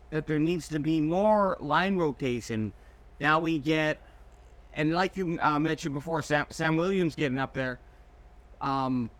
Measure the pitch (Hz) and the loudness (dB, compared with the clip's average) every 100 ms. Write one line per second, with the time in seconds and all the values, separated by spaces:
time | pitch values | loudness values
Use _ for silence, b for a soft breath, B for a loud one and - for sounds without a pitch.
0 | - 156 151 151 160 175 - 156 147 160 | -6 -6 -2 0 2 0 -2 -2 0 2
1 | 151 180 214 214 196 - 147 156 190 190 | 2 2 4 4 2 -2 0 2 2 2
2 | 156 127 135 120 - 110 107 - b b | 0 0 -2 -4 -4 -4 -4 -8 b b
3 | - - 147 156 165 160 139 156 156 147 | -20 -2 2 2 2 -2 0 2 0 -2
4 | - - - - - - - 147 156 170 | -10 -20 -20 -20 -20 -20 -12 -2 0 2
5 | 185 190 175 170 147 147 160 156 165 139 | 0 -2 -4 0 2 2 0 -2 -4 -6
6 | 165 160 139 147 - - 160 160 180 196 | -4 -4 0 0 -2 -2 0 2 2 2
7 | 165 - 143 135 131 143 131 123 - b | 0 0 -2 0 -4 -4 -6 -6 -14 b
8 | b - - - - - 139 135 131 127 | b -20 -20 -20 -20 -8 -4 -2 0 -2
9 | 113 | -4